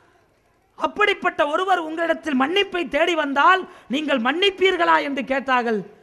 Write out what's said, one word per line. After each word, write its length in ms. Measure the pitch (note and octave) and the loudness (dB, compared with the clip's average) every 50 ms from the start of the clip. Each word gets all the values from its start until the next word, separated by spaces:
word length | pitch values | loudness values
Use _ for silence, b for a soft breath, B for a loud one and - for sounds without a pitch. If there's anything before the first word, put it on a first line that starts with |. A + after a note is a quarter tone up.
| _ _ _ _ _ _ _ _ _ _ _ _ _ _ _ | _ _ _ _ _ _ _ _ _ _ _ _ _ _ _
அப்படிப்பட்ட 720 | - - C4 - - G#4 G4+ F#4+ F#4+ F4+ F4+ F4 - D#4 | -6 -6 -4 -2 0 0 0 0 0 -2 -4 0 0 -2
ஒருவர் 320 | D4 D4+ E4+ F#4 G4 F#4 F4 | 0 0 -2 0 0 0 0
உங்களிடத்தில் 600 | D#4+ D#4 D#4+ E4 E4+ E4 D#4+ D#4+ - D#4 C#4+ B3+ | -2 -4 -6 -4 -2 -2 -2 -2 -2 -2 0 0
மன்னிப்பை 480 | C4+ D4 F4+ G4+ G4 G4 - F4 E4+ A3 | 0 2 2 0 0 0 -2 -6 -4 -2
தேடி 260 | C#4 D4 E4 F4 E4+ | -2 0 0 0 0
வந்தால் 540 | D#4 D4 C#4 C4+ C#4+ D4 F4 F#4 F#4+ F4+ - B B B B | -2 -2 -2 0 4 4 4 4 4 0 -6 B B B B
நீங்கள் 320 | A3+ C4+ G#3+ C#4 C#4+ C4 | -6 -4 -2 -2 -2 0
மன்னிப்பீர்களா?" 800 | A3+ B3+ D4 F4 G4 G4+ G4 - F4+ F#4+ F#4 E4 E4+ E4 D#4+ D#4 | 0 0 0 2 0 0 2 2 2 2 2 2 2 4 4 2
என்று 240 | D4+ C#4+ C#4 C#4 A#3 | 2 -2 -4 -6 -4
கேட்டார்கள். 680 | B3+ C4 C#4 C4+ C4+ B3+ B3 A#3 A#3 A3+ G3+ F3 - - - | -4 -4 -4 -2 0 0 0 0 0 -2 -4 -4 -8 -14 -20